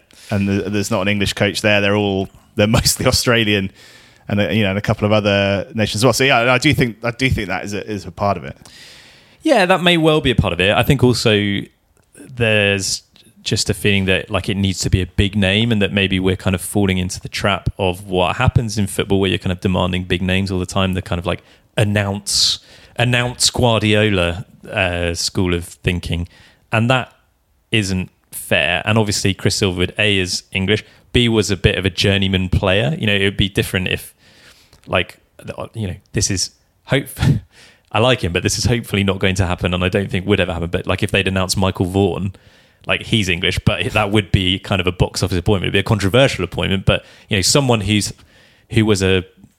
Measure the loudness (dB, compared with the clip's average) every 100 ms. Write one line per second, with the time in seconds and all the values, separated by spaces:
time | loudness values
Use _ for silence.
0 | _ -20 -6 -2 0 0 0 -4 -2 -2
1 | 0 0 -2 0 -2 0 2 2 2 2
2 | 0 0 -4 -10 _ 0 2 4 0 0
3 | 0 0 2 2 2 0 -2 -8 -20 -20
4 | -20 _ -4 -2 0 2 0 0 -2 0
5 | 2 2 2 2 2 -2 -4 -2 -2 2
6 | 2 4 2 4 4 2 2 2 0 -2
7 | -8 -2 -2 -2 -4 -6 -6 -8 -8 -8
8 | -10 -4 -2 -2 -6 -16 -20 -20 -20 -20
9 | -20 -20 _ _ 0 2 4 2 2 4
10 | 4 2 2 2 0 2 2 2 2 4
11 | 4 2 2 2 2 -2 -6 _ _ _
12 | _ -20 -18 -2 0 2 2 0 -4 -8
13 | -10 _ _ _ -4 -2 -2 0 2 2
14 | 2 0 0 -4 -2 -2 -2 -2 0 0
15 | 0 -2 0 2 2 2 2 2 0 2
16 | 0 2 0 0 -2 -2 -2 0 0 0
17 | -2 -6 -10 -4 -2 0 -2 -2 -2 -2
18 | -2 0 0 2 2 2 -2 -2 -2 -2
19 | 0 0 2 0 -2 -2 0 0 0 -2
20 | -2 -2 0 0 0 -4 -2 -2 0 -2
21 | -4 -4 -4 -6 -8 _ _ -2 0 0
22 | -2 -4 -4 -2 -2 -2 -10 -20 -14 -2
23 | 0 0 -2 -2 -2 2 2 4 4 4
24 | 4 2 0 -2 -10 -18 -8 -2 -2 0
25 | -2 -2 -4 -2 0 -2 -4 -6 -4 -4
26 | -4 -6 -6 -12 -20 _ _ -2 2 0
27 | -2 _ _ _ _ _ _ -2 0 -2
28 | -4 _ _ -18 -2 0 2 0 0 0
29 | 2 0 -2 0 -2 0 -2 0 -2 0
30 | 0 2 0 -6 -6 -4 0 -2 -2 -20
31 | _ 0 2 2 0 0 0 0 -2 0
32 | 0 2 2 0 0 0 2 0 0 -2
33 | 0 2 0 0 -2 -2 -2 -2 -4 -6
34 | -8 _ _ _ -20 _ _ _ -6 -4
35 | -4 -10 _ -20 -16 -14 -12 -8 -8 -8
36 | _ -4 -2 -4 -6 -10 _ _ -4 -4
37 | -4 -2 0 0 -4 -20 -20 _ _ 0
38 | 2 2 0 -2 -2 -2 -2 -2 -2 -2
39 | 0 0 0 0 -2 -2 -2 0 0 0
40 | -2 -4 0 0 0 -2 -4 -4 -4 -2
41 | 0 0 0 0 -2 0 -2 0 -2 2
42 | 0 0 -6 -8 -20 _ _ _ -4 -4
43 | 0 0 0 0 0 0 0 -2 -2 -2
44 | 2 0 2 0 0 -2 -2 -2 -2 -2
45 | -4 -2 -2 -2 0 0 0 -2 0 0
46 | 2 2 2 0 -6 -4 -2 0 0 0
47 | -2 -20 -4 -2 2 2 2 0 2 0
48 | 0 -8 -20 _ _ _ _ 0 2 2
49 | 2 2 -2 _ -20